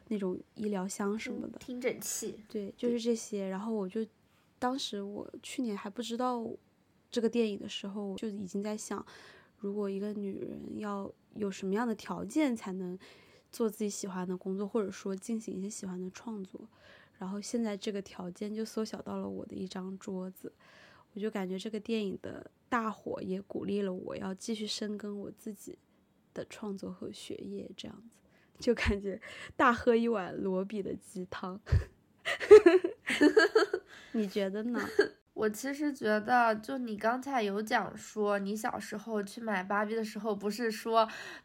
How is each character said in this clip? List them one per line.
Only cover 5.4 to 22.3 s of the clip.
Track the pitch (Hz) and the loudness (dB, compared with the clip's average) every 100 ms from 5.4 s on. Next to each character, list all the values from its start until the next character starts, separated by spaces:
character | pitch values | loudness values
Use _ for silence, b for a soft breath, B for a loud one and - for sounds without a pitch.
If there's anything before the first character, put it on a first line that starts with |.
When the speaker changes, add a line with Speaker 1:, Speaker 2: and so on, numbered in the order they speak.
Speaker 1:
去 | - - | -10 -4
年 | 240 202 | -4 -4
还 | 202 | -6
不 | 220 | -8
知 | 226 233 | -6 -2
道 | 254 240 226 - _ _ _ _ _ | -2 -2 -6 -10 _ _ _ _ _
这 | 240 | 2
个 | 226 | 2
电 | 233 220 | 4 2
影 | 202 | 0
的 | 208 | -8
时 | - 196 | -8 -6
候， | 208 202 190 | -6 -6 -6
就 | 226 | -6
已 | 202 185 | -6 -4
经 | 196 | -4
在 | 214 214 | -4 -6
想， | - 392 - B B B B _ | -6 -8 -10 B B B B _
如 | 202 | -6
果 | 208 202 | -2 -2
一 | 196 | -2
个 | 208 | -4
女 | 208 196 202 | -4 -4 -6
人 | - - - 214 | -8 -8 -8 -8
要 | 208 202 - - _ - | -6 -6 -8 -12 _ -6
有 | 202 | -4
什 | - | -2
么 | 190 | -2
样 | 202 240 | 0 0
的 | |
条 | 214 - 175 | -2 -4 -6
件 | 185 311 285 226 | -2 2 2 0
才 | 196 | -4
能 | 190 180 190 B B B B B | -6 -6 -8 B B B B B
做 | - 226 | -2 -2
自 | 214 | 0
己 | 208 | -4
喜 | - 190 | -4 -6
欢 | 180 180 | -6 -4
的 | 185 | -4
工 | 185 190 | -4 -4
作， | 202 | -2
或 | 226 | -2
者 | 196 | -2
说 | - 196 | -4 -6
进 | 190 - 220 | -6 -4 -6
行 | - 190 | -6 -6
一 | |
些 | 202 | -6
喜 | - 190 | -8 -8
欢 | 180 | -6
的 | 185 | -8
创 | - 233 214 | -10 -10 -10
作。 | 190 - 226 B B B B - | -10 -14 -18 B B B B -10
然 | 190 | -8
后 | 202 | -6
现 | - 240 | -2 0
在 | 220 202 | 0 -2
这 | 226 | -4
个 | 196 | -4
条 | - - 180 | -6 -8 -10
件 | - 208 | -6 -6
就 | 214 | -4
缩 | 220 220 | -4 -4
小 | 214 190 | -4 -6
到 | 202 196 | -6 -6
了 | 196 | -4
我 | 190 208 | -6 -8
的 | |
一 | 202 190 | -8 -8
张 | 185 185 190 | -6 -8 -8
桌 | - 185 185 | -6 -6 -6
子。 | - - - B B B B B | -10 -14 -16 B B B B B
我 | 202 | -6
就 | 214 | -4
感 | 214 185 | -2 -2
觉 | 185 | -4
这 | 220 | -4
个 | 214 | -6
电 | 226 226 | -2 -2
影 | 196 - | -2 -4
的 | - | -8